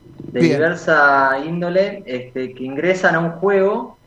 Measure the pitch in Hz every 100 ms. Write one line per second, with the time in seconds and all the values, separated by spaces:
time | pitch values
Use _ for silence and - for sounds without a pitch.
0 | - - - - 165 143 160 175 - 156
1 | 143 139 135 135 156 175 175 185 202 -
2 | - 127 123 131 127 - 131 139 170 185
3 | 185 165 170 - 196 196 196 226 247 -